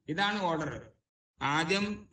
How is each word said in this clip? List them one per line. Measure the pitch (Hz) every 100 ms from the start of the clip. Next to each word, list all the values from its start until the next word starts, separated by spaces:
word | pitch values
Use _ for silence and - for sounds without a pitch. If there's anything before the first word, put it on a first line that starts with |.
| -
ഇതാണ് | 165 202 208
ഓർഡർ. | 180 156 147 113 110 _ _ _ _ _
ആദ്യം | 131 151 165 196 208 208 -